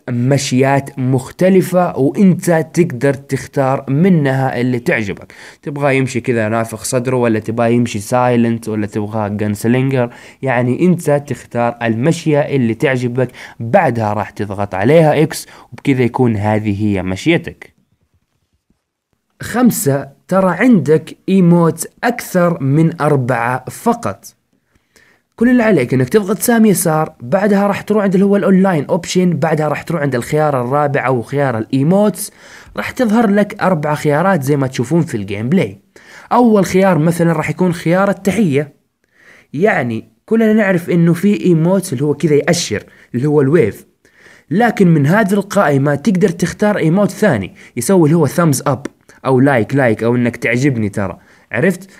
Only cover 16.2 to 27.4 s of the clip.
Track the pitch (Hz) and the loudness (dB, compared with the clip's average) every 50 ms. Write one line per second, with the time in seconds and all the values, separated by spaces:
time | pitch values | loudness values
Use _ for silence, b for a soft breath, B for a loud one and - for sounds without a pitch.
16.2 | 127 120 110 101 101 107 107 107 107 107 98 95 107 104 101 92 90 95 95 95 | 0 0 0 0 0 0 0 0 -2 -2 -2 -2 0 0 0 -2 -2 -4 -6 -4
17.2 | - 151 170 160 170 - 82 - - - _ _ _ _ _ _ _ _ _ _ | 0 0 0 0 -2 -6 -16 -16 -20 -20 _ _ _ _ _ _ _ _ _ _
18.2 | _ _ _ _ _ _ _ _ _ _ _ _ _ _ _ _ _ _ _ _ | _ _ _ _ _ _ _ _ _ _ _ _ _ _ _ _ _ _ _ _
19.2 | _ _ _ - 131 - - 233 254 220 - - - 139 135 139 135 - - _ | _ _ _ -16 -12 -6 0 2 2 2 2 2 0 -2 -2 -2 -4 -10 -18 _
20.2 | _ - 175 190 190 185 165 175 226 262 240 180 131 139 156 156 165 - - - | _ -2 0 0 0 0 0 2 4 4 4 4 4 2 2 2 0 -4 -18 -10
21.2 | _ - 190 196 180 170 170 175 170 160 160 165 - - _ _ - 247 240 - | _ 0 2 4 6 6 6 4 4 2 0 -2 -8 -14 _ _ -4 -4 -4 -4
22.2 | - - - 180 175 170 139 - 135 135 139 156 165 160 170 165 143 151 147 135 | -6 -4 -2 0 0 0 0 -2 -2 0 2 2 2 2 0 -2 -2 0 0 0
23.2 | 123 120 131 117 117 120 127 127 - - - - - 233 233 233 - 107 95 - | 0 -2 -2 -2 -2 -2 -4 -6 -8 -12 -12 -4 -2 -2 -2 -2 -4 -8 -8 -10
24.2 | - - - _ _ _ _ _ b b b b b b b b b b b b | -14 -20 -20 _ _ _ _ _ b b b b b b b b b b b b
25.2 | b b _ - 226 247 247 247 220 220 208 147 123 127 135 131 127 131 - 214 | b b _ 0 2 4 4 4 4 4 2 2 2 2 0 0 2 2 2 0
26.2 | 202 185 214 170 - - 233 226 220 214 180 165 - 170 156 156 160 - - - | 0 0 -4 -2 0 2 4 4 4 4 4 2 0 0 0 0 -2 -4 -8 -12
27.2 | 120 120 - 190 | -6 -2 -2 0